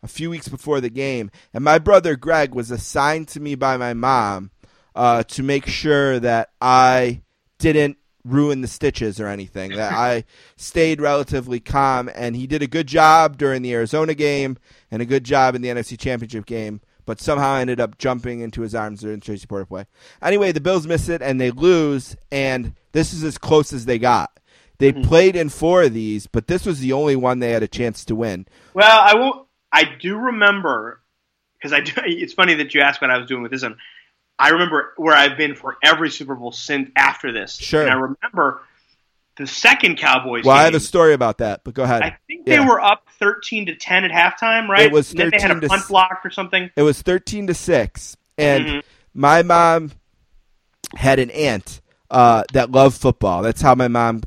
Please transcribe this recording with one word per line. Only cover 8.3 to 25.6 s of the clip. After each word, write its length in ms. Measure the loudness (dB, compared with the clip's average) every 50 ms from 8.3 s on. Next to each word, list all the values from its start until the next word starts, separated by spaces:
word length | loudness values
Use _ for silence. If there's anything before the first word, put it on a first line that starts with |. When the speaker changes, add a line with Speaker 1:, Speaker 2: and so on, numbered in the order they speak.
| 0 0 0 0 -2 -4
Speaker 1:
the 80 | -6 -10
stitches 500 | -10 -4 -4 -4 -4 -4 -6 -8 -6 -8
or 80 | -8 -8
anything, 420 | -8 -10 -12 -12 _ -12 -12 -10 -8
that 180 | -8 -6 -4 -2
I 300 | -2 -2 -2 -2 -4 -6 _ _ _
<laughs> 160 | _ _ _ _
stayed 420 | -20 -8 -2 0 0 0 0 0
relatively 600 | 0 0 0 0 -2 -4 -6 -8 -6 -6 -8 -10
calm, 500 | _ -4 -2 0 0 0 0 -2 -4 -6 -10
and 220 | -8 -8 -6 -6
he 100 | -8 -8
did 160 | -6 -6 -6 -6
a 40 |
good 200 | -4 -4 -6 -6 -2
job 500 | 2 4 6 6 6 6 4 2 0 -2
during 240 | -2 -2 -2 -2 -4
the 100 | -4 -2
Arizona 400 | -2 -4 -2 -2 -2 -2 -2 -2
game 460 | -2 -2 -2 -2 -2 -4 -6 -8 -10 _ _ _ _ _ _
and 100 | -8 -8
a 60 | -4
good 180 | -2 -2 -2 -2
job 300 | 0 0 2 2 2 2
in 80 | -2 -6
the 80 | -6
N 80 | -6 -6
F 80 | -6
C 100 | -8 -12
Championship 480 | -10 -8 -6 -6 -6 -8 -10 -12 -14 -12
game, 380 | -10 -10 -10 -8 -10 -12 -14 _ _ _ _ _
but 140 | -12 -12 -10
somehow 320 | -4 -4 -2 -2 0 -2 -2
I 80 | -2 -2
ended 180 | -4 -2 -4
up 160 | -4 -6 -6 _
jumping 420 | -4 -4 -4 -4 -6 -12 -12 -10
into 200 | -12 -12 -10 -10 -10
his 120 | -8 -6
arms 260 | -8 -8 -8 -10 -12
during 200 | -12 -12 -12 -12
the 40 | -12
Tracy 220 | -12 -14 -14 -12
Porter 200 | -12 -12 -12 -10
play. 200 | -10 -14 -16 -16 _ _ _ _ -20 _ _ -4
Anyway, 300 | -2 0 0 0 0 -2
the 80 | -2
Bills 260 | -2 -2 -2 -2 -2
miss 220 | -2 -4 -4 -4 -4
it, 120 | -6 -6 -4
and 180 | -4 -4 -2
they 100 | -2 -4
lose, 640 | -4 0 2 2 4 4 2 0 -2 -4 -6 -10 -20 -20 -18 _
and 440 | -6 -4 -4 -2 -4 -4 -6 -8 -12 _ _ _ _
this 200 | -2 -2 -2 -4
is 100 | -8 -8
as 120 | -8 -8 -10
close 340 | -2 2 2 2 2 0 -6
as 140 | -10 -4
they 120 | -4 -4 -2
got. 400 | 2 2 2 2 0 -4 _ _ _ _ _ _ _ _ _ _
They 140 | 2 2 2
Speaker 2:
Mm-hmm. 100 | 2 0 4
Speaker 1:
played 280 | 6 6 6 6 4
in 120 | 2 -4 -4
four 320 | -4 -2